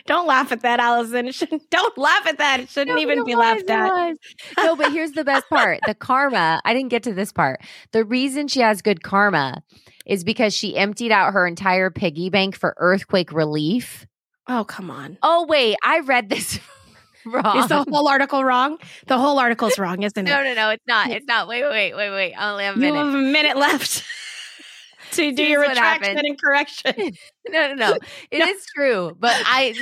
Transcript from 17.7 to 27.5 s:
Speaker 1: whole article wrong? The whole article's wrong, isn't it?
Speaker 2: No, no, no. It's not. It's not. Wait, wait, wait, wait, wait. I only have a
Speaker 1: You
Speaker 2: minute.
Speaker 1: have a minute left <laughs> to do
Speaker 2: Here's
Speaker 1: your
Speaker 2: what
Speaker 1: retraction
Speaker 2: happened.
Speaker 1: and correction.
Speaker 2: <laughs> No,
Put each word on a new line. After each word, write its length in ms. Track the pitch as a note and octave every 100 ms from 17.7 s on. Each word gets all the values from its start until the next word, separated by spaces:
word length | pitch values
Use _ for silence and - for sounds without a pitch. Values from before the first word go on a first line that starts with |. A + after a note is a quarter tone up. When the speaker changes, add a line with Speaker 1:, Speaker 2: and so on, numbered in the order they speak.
| D4 C#4
Speaker 1:
whole 180 | D4 D4
article 360 | C4+ C#4 C#4
wrong? 340 | C4 B3 C4+ E4 - - -
The 100 | B3+
whole 220 | C#4 C#4
article's 400 | B3 A3+ A3+ G3
wrong, 240 | F#3 F#3
isn't 240 | G3+ G#3 F#3+
it? 20 |
Speaker 2:
No, 140 | -
no, 100 | C4+
no. 160 | A3+ G#3+
It's 160 | A3 -
not. 220 | A3+ G3+
It's 160 | A3 C4+
not. 220 | A3+ F#3
Wait, 160 | A#3+
wait, 80 | C#4+
wait, 240 | A3 F#3+ C#3+
wait, 140 | G3+
wait. 220 | G3 F#3 F#2
I 160 | G#3
only 120 | G3+ G3+
have 100 | G3
a 40 |
Speaker 1:
You 20 | C#4+
Speaker 2:
minute. 40 | D4 D4
Speaker 1:
have 80 | C#4
a 20 |
minute 400 | C4+ D4+ D4+ C4+
left 460 | C#4+ D4+ - - -
<laughs> 1000 | - - - - - - - - _ -
to 200 | - D4
do 40 | C4
Speaker 2:
Here's 60 | D4+
Speaker 1:
your 100 | D4
Speaker 2:
what 80 | C#4+
Speaker 1:
retraction 340 | B3 A3+ D#4+ D4+ D4
Speaker 2:
happened. 100 | D4
Speaker 1:
and 120 | C#4
correction. 520 | D4 C#4 D4 - C4 A#3 E4+ F3+
Speaker 2:
<laughs> 40 | - _
No, 200 | -